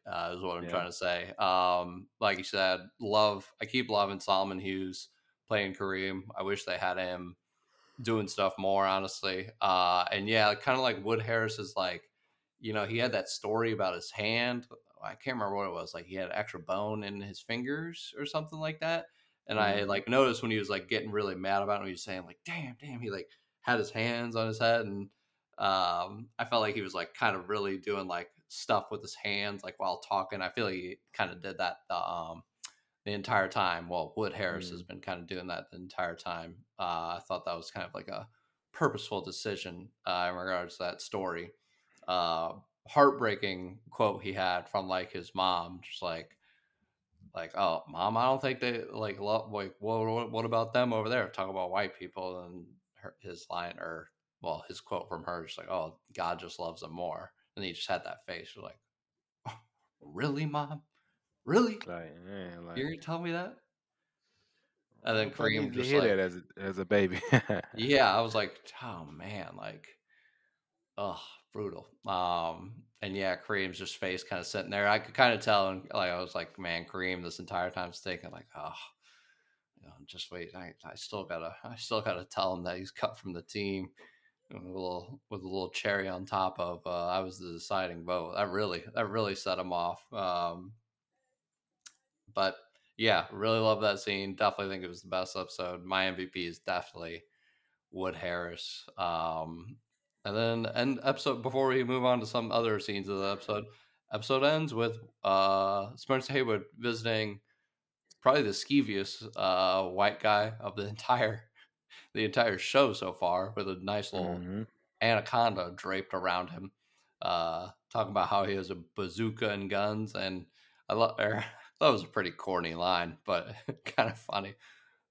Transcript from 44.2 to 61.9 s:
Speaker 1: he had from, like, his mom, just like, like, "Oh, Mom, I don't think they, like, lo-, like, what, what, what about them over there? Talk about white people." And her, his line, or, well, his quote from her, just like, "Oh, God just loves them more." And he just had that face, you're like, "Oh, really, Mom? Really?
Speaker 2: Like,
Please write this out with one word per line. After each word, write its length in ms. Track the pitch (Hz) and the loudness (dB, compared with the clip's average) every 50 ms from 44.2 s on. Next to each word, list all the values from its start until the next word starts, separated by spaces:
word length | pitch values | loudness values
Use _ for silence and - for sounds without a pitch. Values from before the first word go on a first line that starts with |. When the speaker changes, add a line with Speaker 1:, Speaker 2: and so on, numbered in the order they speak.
| 101 | -4
Speaker 1:
he 100 | 98 95 | -6 -2
had 360 | 98 92 90 90 90 87 - | 0 0 2 0 0 -2 -2
from, 180 | - 101 95 | -4 -2 0
like, 240 | 92 92 92 90 87 | 0 -2 -2 -2 -4
his 240 | - 92 85 - - | -8 -10 -10 -6 0
mom, 460 | 95 92 92 90 85 85 87 90 87 90 | 2 2 4 4 2 -2 -4 -10 -14 -14
just 180 | - - - | -14 -10 -6
like, 360 | 92 87 82 82 80 - _ _ _ _ _ _ _ _ _ _ _ _ _ _ _ _ _ _ - - - | -4 -4 -4 -4 -8 -12 _ _ _ _ _ _ _ _ _ _ _ _ _ _ _ _ _ _ -20 -12 -8
like, 180 | 87 82 82 - | -8 -8 -4 0
"Oh, 280 | 95 98 87 82 76 - | 2 4 4 4 2 -2
Mom, 300 | - 78 82 92 104 110 | -6 -2 0 2 2 4
I 80 | 113 123 | 4 4
don't 160 | 131 135 135 | 4 4 2
think 180 | - 131 131 127 | 2 0 0 0
they, 240 | 123 123 120 113 - | 0 -2 -2 -2 -4
like, 340 | - 107 110 110 104 95 92 | -6 -4 -4 -4 -4 -4 -2
lo-, 300 | 101 104 110 110 98 110 | 0 2 2 2 2 0
like, 240 | 104 104 98 92 - - | -4 -4 -4 -6 -8 -6
what, 260 | 101 107 113 113 110 | -2 0 0 2 2
what, 260 | 113 113 117 117 110 | 2 0 0 -2 -2
what 140 | 113 113 113 | -2 -2 0
about 280 | 113 117 113 113 113 113 | 2 2 2 2 2 2
them 200 | 123 123 123 113 | 2 4 4 2
over 160 | 110 107 110 | 0 0 2
there? 200 | 123 123 101 87 | 0 0 0 -2
Talk 200 | - - 95 95 | -4 -6 -4 -4
about 220 | 95 95 90 90 | -2 -4 -2 -2
white 260 | 92 101 101 92 - | 0 0 -2 -2 -4
people." 440 | - 90 90 - 95 92 92 90 90 90 | -10 -14 -12 -10 -8 -6 -6 -6 -8 -10
And 320 | 87 90 90 87 - - _ _ _ _ | -12 -14 -14 -16 -16 -20 _ _ _ _
her, 200 | _ - 98 - _ | _ -16 -16 -16 _
his 280 | - 95 87 85 - - | -14 -14 -14 -14 -10 -8
line, 280 | 87 87 87 87 87 82 | -6 -6 -6 -6 -8 -8
or, 320 | 85 82 82 80 80 - _ _ _ _ _ - | -8 -8 -8 -10 -12 -16 _ _ _ _ _ -8
well, 220 | - 85 76 73 - | -6 -4 -4 -6 -6
his 120 | - 90 - | -12 -14 -12
quote 280 | - - 104 87 - - | -8 -6 -6 -6 -6 -6
from 140 | 90 82 78 | -8 -8 -6
her, 200 | 87 87 85 80 | -6 -6 -6 -8
just 120 | 80 - | -10 -12
like, 120 | 85 85 87 | -12 -8 -4
"Oh, 300 | 92 90 80 82 - _ _ _ - | -2 -2 -2 -4 -8 _ _ _ -6
God 260 | - 87 85 87 82 | -4 -2 -2 -2 -4
just 200 | 85 85 - - | -8 -12 -8 -8
loves 220 | 87 85 82 - | -8 -8 -8 -8
them 120 | 80 80 80 | -12 -12 -8
more." 400 | 87 87 85 78 82 90 - _ _ _ _ - | -6 -6 -6 -6 -8 -10 -14 _ _ _ _ -12
And 100 | 104 98 | -8 -6
he 80 | 90 85 | -6 -6
just 140 | - - - | -6 -4 -2
had 140 | 95 85 - | -2 -2 -4
that 200 | - - - - | -6 -12 -12 -10
face, 300 | - 87 85 - - - | -10 -10 -10 -10 -14 -16
you're 80 | - - | -16 -16
like, 160 | - - _ _ _ _ _ _ _ _ _ _ _ _ _ - | -16 -16 _ _ _ _ _ _ _ _ _ _ _ _ _ -14
"Oh, 120 | - - - _ _ _ _ _ _ _ _ | -14 -14 -14 _ _ _ _ _ _ _ _
really, 440 | - 71 76 92 135 147 139 147 160 | -20 -14 -6 -4 -2 -2 0 0 -2
Mom? 360 | 147 147 151 147 143 151 147 _ _ _ _ _ _ _ _ _ _ _ _ - | -2 -2 -2 -4 -4 -8 -12 _ _ _ _ _ _ _ _ _ _ _ _ -2
Really? 340 | 123 165 226 247 220 214 202 - | 4 6 6 6 4 0 -4 -8
Speaker 2:
Like, 300 | - | -10